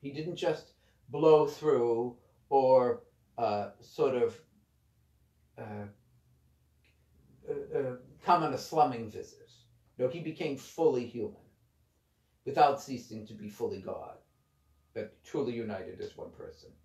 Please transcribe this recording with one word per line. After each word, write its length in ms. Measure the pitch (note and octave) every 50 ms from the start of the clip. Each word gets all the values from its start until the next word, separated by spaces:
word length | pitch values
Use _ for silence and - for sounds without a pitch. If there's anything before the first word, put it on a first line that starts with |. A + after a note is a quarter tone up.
He 100 | - C#3
didn't 260 | C3+ D3 D#3 F3 E3+
just 360 | - - E3 D#3 - - - _ _ _ _ _ _ _ -
blow 360 | A#2 D3 D#3 D#3+ D#3 D3+ D3+
through 680 | C#3+ - - D3+ D3+ C#3 B2+ A#2+ A#2+ A#2 A2+ A#2+ B2 A#2+ - _ _ _ _ _ _
or, 520 | C3+ C3+ C3+ C3 C3 B2+ B2 B2 A#2+ - - _ _ _ _ _ _
uh, 340 | - A#2 A2 G#2 G#2 G2+ F#2+ - -
sort 340 | - - - - D3+ C3 C3
of, 260 | - A#2 G#2+ - - - _ _ _ _ _ _ _ _ _ _ _ _ _ _ _ _ _ _ _ _ _ _ -
uh, 280 | A#2 G#2+ G#2+ G#2 G#2 G#2 - _ _ _ _ _ _ _ _ _ _ _ _ _ _ _ _ _ _ _ _ _ _ _ _ _ _ _ - - - -
uh, 300 | - C#3+ - - D#3 C#3+
uh, 180 | C3+ B2+ B2 - - - - - -
come 180 | F3 F3+ - A3+
on 120 | - C3+
a 40 | A#2
slumming 520 | - - - E3 D3+ C#3 B2 A2+ A2+ G#2
visit. 400 | - - - - - - - _ - - _ _ _ _ _ _ _ -
No, 100 | B2+ B2+
he 120 | - E3+
became 360 | D#3+ D#3 - - F3 D#3 C#3
fully 500 | C3 - - - - E3 D#3 C3+ B2+ B2
human 300 | A2+ - A#2+ G#2+ - - - - _ _ _ _ _ _ _ _ _ _ _ _ _ _ _ _ _ _ _ _
without 360 | B2 C#3 - - C#3+ - -
ceasing 460 | - - C3+ A2 - - A2 A2 G#2+
to 80 | - A2
be 140 | G#2 - G#2
fully 320 | G#2 - A#2 G#2 G2+ G2+
God, 360 | F#2 - - - - - - - _ _ _ _ _ _ _ _ _ _ _ _ _ _ _
but 280 | A2+ G#2 - - _ _
truly 280 | - - D#3 C3+ B2 A#2+
united 480 | A#2 A2+ G#2+ G2+ F#2+ F#2 - - -
as 160 | G#2 - -
one 140 | - - -
person. 400 | - - - - - - - - - _ _